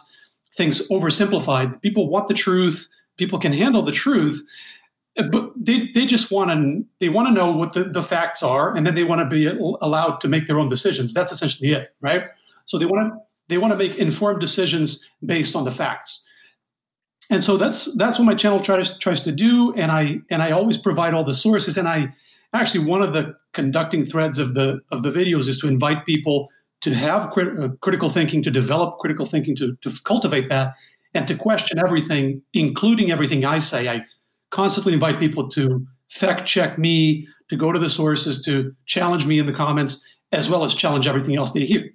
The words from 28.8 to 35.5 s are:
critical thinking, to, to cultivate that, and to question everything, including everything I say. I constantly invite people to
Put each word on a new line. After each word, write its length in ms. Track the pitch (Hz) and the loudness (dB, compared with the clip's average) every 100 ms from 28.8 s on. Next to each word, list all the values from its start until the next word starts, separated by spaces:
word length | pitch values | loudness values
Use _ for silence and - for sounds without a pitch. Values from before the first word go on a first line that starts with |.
| 175 - | 0 -2
critical 260 | 156 151 | -4 -4
thinking, 320 | 147 156 151 135 | -2 -2 -2 -2
to, 220 | 127 127 | -4 -4
to 100 | 131 113 | -8 -8
cultivate 460 | - 226 180 139 131 | -2 0 0 -2 0
that, 240 | 135 131 - _ _ _ | -2 -2 -6 _ _ _
and 140 | 170 143 | -4 -4
to 80 | 165 | -2
question 420 | 220 214 - 165 | 0 0 0 0
everything, 640 | 180 165 156 151 135 135 - - | 2 2 0 0 0 -4 -4 -2
including 560 | 156 127 214 226 190 | 0 2 2 4 2
everything 340 | 160 143 147 135 | 2 0 0 0
I 140 | 156 | 0
say. 280 | 151 131 123 | 0 -2 -2
I 160 | 117 - _ _ _ - | -4 -8 _ _ _ -8
constantly 440 | - 196 - 196 | 0 0 2 2
invite 260 | 160 160 151 | 2 2 2
people 280 | 156 151 | 0 0
to 360 | 131 | -4